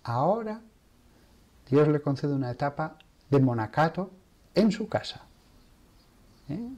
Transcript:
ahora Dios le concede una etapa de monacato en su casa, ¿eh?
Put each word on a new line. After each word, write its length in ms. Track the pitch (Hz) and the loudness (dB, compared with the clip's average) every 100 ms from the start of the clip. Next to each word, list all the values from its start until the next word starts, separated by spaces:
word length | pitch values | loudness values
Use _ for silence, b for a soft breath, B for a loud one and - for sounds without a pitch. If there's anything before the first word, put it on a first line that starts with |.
ahora 600 | - 120 151 220 220 220 - _ _ _ _ b b b b _ - | -6 0 0 0 -4 -10 -14 _ _ _ _ b b b b _ 0
Dios 160 | 135 151 | 4 4
le 120 | 147 | 2
concede 320 | 147 135 147 | 0 -2 -2
una 180 | 139 127 | -2 -4
etapa 460 | 120 143 - 156 - - _ _ | -4 -4 -4 -8 -10 -20 _ _
de 80 | 143 | 4
monacato 720 | 131 120 110 - 160 165 190 - _ _ _ | 4 2 -2 0 0 0 -8 -12 _ _ _
en 180 | - 220 | 2 2
su 160 | - 220 | 2 -4
casa, 380 | 104 - - - _ _ _ _ _ _ _ _ _ _ _ - | -4 -6 -12 -20 _ _ _ _ _ _ _ _ _ _ _ -12
¿eh? 200 | 156 240 | -10 -10